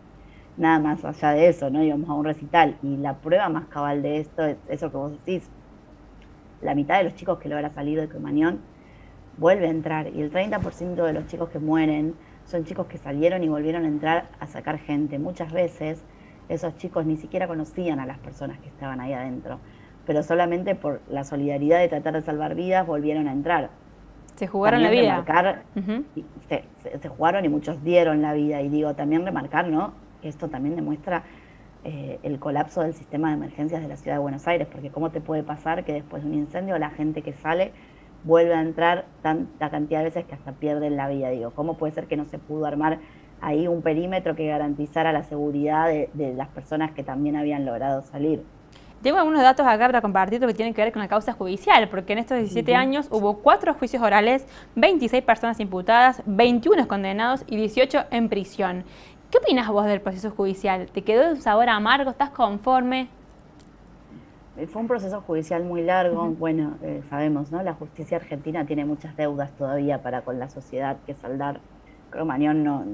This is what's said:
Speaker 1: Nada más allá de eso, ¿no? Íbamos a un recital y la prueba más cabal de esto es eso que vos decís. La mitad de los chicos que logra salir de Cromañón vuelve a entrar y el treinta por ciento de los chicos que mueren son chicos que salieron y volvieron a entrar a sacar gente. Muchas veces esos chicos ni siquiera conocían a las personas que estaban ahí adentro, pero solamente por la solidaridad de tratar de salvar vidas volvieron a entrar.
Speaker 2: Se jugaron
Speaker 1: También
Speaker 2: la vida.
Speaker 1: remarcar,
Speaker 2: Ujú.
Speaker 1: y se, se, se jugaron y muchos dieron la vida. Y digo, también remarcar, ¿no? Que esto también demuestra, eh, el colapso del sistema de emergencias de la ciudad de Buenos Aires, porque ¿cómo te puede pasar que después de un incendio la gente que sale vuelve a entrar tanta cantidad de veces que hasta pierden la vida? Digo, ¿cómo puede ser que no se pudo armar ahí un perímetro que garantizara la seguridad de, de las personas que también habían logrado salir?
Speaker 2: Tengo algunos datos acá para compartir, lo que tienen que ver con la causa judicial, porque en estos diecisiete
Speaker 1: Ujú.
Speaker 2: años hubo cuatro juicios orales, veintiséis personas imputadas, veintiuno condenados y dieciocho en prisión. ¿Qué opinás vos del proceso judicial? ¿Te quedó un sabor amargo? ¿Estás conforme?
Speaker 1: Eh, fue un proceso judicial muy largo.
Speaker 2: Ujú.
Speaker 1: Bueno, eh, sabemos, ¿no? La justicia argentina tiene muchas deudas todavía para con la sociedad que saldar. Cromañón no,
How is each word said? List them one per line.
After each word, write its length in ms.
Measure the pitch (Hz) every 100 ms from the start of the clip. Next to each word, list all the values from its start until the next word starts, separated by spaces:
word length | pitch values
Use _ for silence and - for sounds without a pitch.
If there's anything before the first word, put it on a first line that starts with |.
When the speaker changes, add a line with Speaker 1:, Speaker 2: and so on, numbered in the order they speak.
| - - - - - -
Speaker 1:
Nada 220 | 160 160
más 260 | 151 151 151
allá 240 | 151 151
de 180 | 147 170
eso, 220 | 165 139
¿no? 140 | 139
Íbamos 260 | 156 143 165
a 40 |
un 120 | 147 151
recital 520 | 151 143 170 151 147
y 160 | 139 139
la 200 | 143 139
prueba 300 | 156 180 190
más 200 | 160 156
cabal 340 | 147 143 143
de 160 | 143 151
esto 260 | 151 -
es 140 | 156 - -
eso 220 | 143 160
que 80 | 139
vos 140 | 143
decís. 380 | 147 - 185 - - - - - - - - - - - -
La 120 | 151
mitad 240 | 143 143 185
de 60 | 175
los 80 |
chicos 240 | - 180 170
que 100 | 147
logra 220 | 147 147
salir 320 | 151 143 156
de 80 | 151
Cromañón 500 | 156 147 147 165 196 - - - - - - - -
vuelve 300 | 165 202 170
a 20 |
entrar 380 | 160 160 156 151
y 120 | 156
el 120 | 151
treinta 280 | 180 208 208
por 140 | 175
ciento 320 | - 180 175 165
de 80 |
los 140 | 156 151
chicos 220 | 165 165
que 100 | 156
mueren 560 | 151 160 156 151 156 165 - -
son 220 | - 175 160
chicos 220 | 190 175
que 100 | 156
salieron 460 | - 143 165 185
y 60 | 160
volvieron 360 | 147 151 170 160
a 20 |
entrar 380 | 147 156 170 - -
a 80 | 151
sacar 320 | - - 151
gente. 400 | - 147 147 143
Muchas 340 | 170 180 160
veces 500 | 170 170 - 156 160 - - - - -
esos 260 | 165 170 -
chicos 280 | 180 175 156
ni 100 | 156
siquiera 320 | - 185 180
conocían 520 | 160 151 - 175 139
a 80 | 131
las 100 | 135
personas 400 | 131 - 139 135
que 120 | 139
estaban 300 | - 139 131
ahí 140 | 127
adentro, 460 | 131 131 127 - 127 - - - - -
pero 160 | 151
solamente 500 | 151 170 175 170 190
por 260 | 185 147 143 -
la 160 | 139
solidaridad 540 | 139 143 143 143 147 170
de 100 | 175
tratar 260 | 151 160 156
de 80 |
salvar 320 | 156 151 156 156
vidas 320 | 180 185 175
volvieron 400 | 147 147 156 147
a 40 |
entrar. 380 | 135 147 170 131 - - - - - -
Speaker 2:
Se 140 | - 190
jugaron 340 | 196 208 240
Speaker 1:
También 240 | 320 247 220
Speaker 2:
la 160 | 180
vida. 40 | 165
Speaker 1:
remarcar, 360 | 165 185 - - 202
Speaker 2:
Ujú. 300 | 190 226 294 160
Speaker 1:
y 100 | 156 - -
se, 160 | 151 - -
se, 160 | - 143
se 100 | 156
jugaron 380 | 120 160 196 170
y 40 |
muchos 340 | 147 151 156
dieron 400 | 151 175 165 151
la 100 | 151
vida. 280 | 151 147 143
Y 80 | 143
digo, 260 | 147 151 143
también 280 | 147 160
remarcar, 440 | 180 - 135 151 175
¿no? 260 | 156 208 - - -
Que 40 | 160
esto 200 | 151 156
también 260 | 127 143 165
demuestra, 460 | 151 151 - 170 - - - - - -
eh, 360 | - 151 139 -
el 160 | 147 143
colapso 420 | 151 143 151 180
del 140 | 160 160
sistema 320 | - 147 160
de 80 | 151
emergencias 480 | - - 151 165
de 40 | 151
la 80 | 143
ciudad 200 | 147 147
de 60 |
Buenos 260 | 143 135 170
Aires, 200 | 170 147
porque 180 | 156 139
¿cómo 220 | 147 160
te 100 | 160
puede 220 | 156 156
pasar 420 | 151 147 160 165 180
que 80 |
después 300 | 147 147 147
de 60 | 147
un 60 | 151
incendio 440 | 147 175 190 170
la 100 | 151
gente 320 | - 151 156
que 120 | -
sale 400 | 139 156 170 294 - - - - -
vuelve 320 | 160 165 170 165
a 60 |
entrar 440 | 160 160 170 175 - -
tanta 480 | 156 160 - - 151
cantidad 300 | 151 147 156
de 60 | 160
veces 200 | 170 170
que 80 |
hasta 200 | 139 143
pierden 440 | 135 151 147 147 143
la 100 | 139
vida? 200 | 139 131
Digo, 220 | 127 117
¿cómo 260 | - 156 156
puede 160 | 156
ser 140 | 156 -
que 100 | 151
no 80 | 147
se 140 | 156
pudo 260 | - 151 151
armar 320 | 147 156 160 - - - -
ahí 280 | - 151 175
un 120 | 170
perímetro 540 | 160 156 180 185 180 156
que 120 | 156
garantizara 640 | 151 147 143 147 160 160
la 100 | 151
seguridad 640 | 147 147 147 143 151 156 165
de, 220 | 151 135
de 200 | 147 139
las 160 | 127 135
personas 420 | 139 139 156 156
que 120 | 151
también 340 | 135 131 147 147
habían 280 | 147 143 135
logrado 360 | 117 135 135
salir? 420 | 135 143 151 156 - - - - - -
Speaker 2:
Tengo 160 | 254 359
algunos 240 | 311 311
datos 240 | 254 262 262
acá 200 | 214 247
para 160 | 247
compartir, 400 | 208 190 190 233
lo 60 | 247
que 60 |
tienen 200 | 220 226
que 80 | 220
ver 100 | 220
con 100 | 220
la 60 | 196
causa 240 | 214 214
judicial, 560 | 233 185 196 - 320 202
porque 240 | 190 180
en 80 | 208
estos 160 | 233 254
diecisiete 380 | 208 180 160
Speaker 1:
Ujú. 80 | 247
Speaker 2:
años 260 | 262 277 277
hubo 280 | 220 202 208
cuatro 360 | 277 381 339
juicios 300 | - 247 247
orales, 420 | 226 202 220 269 269 - - -
veintiséis 480 | 320 349 233 254
personas 380 | 254 220 233 226
imputadas, 600 | 202 185 180 233 254 247 -
veintiuno 640 | 196 240 240 320 392 247
condenados 560 | 202 190 202 233 262 -
y 80 | 214
dieciocho 440 | 220 233 262 285 -
en 160 | 233 226
prisión. 560 | 208 185 - 185 180 - - - - -
¿Qué 60 | 494
opinás 320 | 587 254 220
vos 160 | 202 208
del 160 | 202
proceso 300 | 202 185 214
judicial? 560 | 208 196 190 202 185 185
¿Te 120 | -
quedó 260 | 180 220 330
un 80 | 294
sabor 320 | 240 214 240
amargo? 400 | 214 214 269 269
¿Estás 220 | 233 277
conforme? 760 | - 220 202 254 262 247 262 254 - - - - - - - - - - - - - - -
Speaker 1:
Eh, 100 | 165
fue 140 | 214
un 60 | 226
proceso 320 | 240 190 202
judicial 420 | - 160 156 170
muy 180 | 175 175
largo. 420 | 170 185 180 165
Speaker 2:
Ujú. 120 | 165 160
Speaker 1:
Bueno, 380 | 160 160 147 147
eh, 220 | 156 147 -
sabemos, 440 | 143 151 147 143
¿no? 100 | 165
La 120 | 185 160
justicia 420 | 151 - 143 175
argentina 480 | - 143 156 165 143
tiene 180 | 147
muchas 320 | 147 147 160 151
deudas 360 | 147 143 139
todavía 500 | - 139 143 143 135
para 220 | 127 123
con 160 | 123 123
la 100 | 131
sociedad 480 | 139 - 127 139 135 -
que 80 |
saldar. 480 | 139 - 135 143 143 - - - - -
Cromañón 540 | - 160 143 147 156
no, 200 | 147 139 -